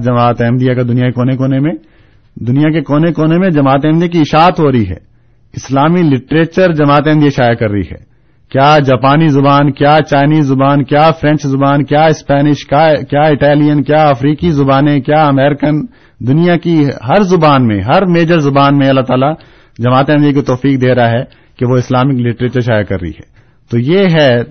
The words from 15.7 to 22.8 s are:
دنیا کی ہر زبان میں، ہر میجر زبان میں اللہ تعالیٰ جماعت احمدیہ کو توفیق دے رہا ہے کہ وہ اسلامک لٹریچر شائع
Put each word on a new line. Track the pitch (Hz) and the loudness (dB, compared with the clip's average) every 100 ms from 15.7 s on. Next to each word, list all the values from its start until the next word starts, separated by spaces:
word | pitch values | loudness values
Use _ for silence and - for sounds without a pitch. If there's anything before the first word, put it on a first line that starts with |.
| 151 131 - _ _ 113 | -4 -6 -14 _ _ -2
دنیا | 147 175 170 | 0 2 0
کی | 175 165 143 - 117 | 0 0 0 -4 -2
ہر | 180 | -2
زبان | 202 185 156 135 120 | 0 2 2 2 0
میں، | 104 | -2
ہر | 98 165 190 | 0 0 0
میجر | 170 165 170 | 0 2 0
زبان | 143 139 139 143 | 0 0 2 2
میں | 135 | 2
اللہ | 135 | 0
تعالیٰ | 123 127 135 160 - - _ - | 0 0 -2 -4 -12 -20 _ -6
جماعت | 117 127 131 | -2 0 2
احمدیہ | 147 147 | 2 2
کو | 139 | 0
توفیق | 127 127 139 135 | -2 -2 -2 0
دے | 127 123 | 0 2
رہا | 117 | 0
ہے | 117 139 - _ - | 0 -6 -14 _ -8
کہ | 123 | -2
وہ | 127 | -2
اسلامک | 120 127 135 | 0 -2 0
لٹریچر | 131 120 117 120 127 | -2 -4 -4 -4 -4
شائع | 117 107 | -2 -2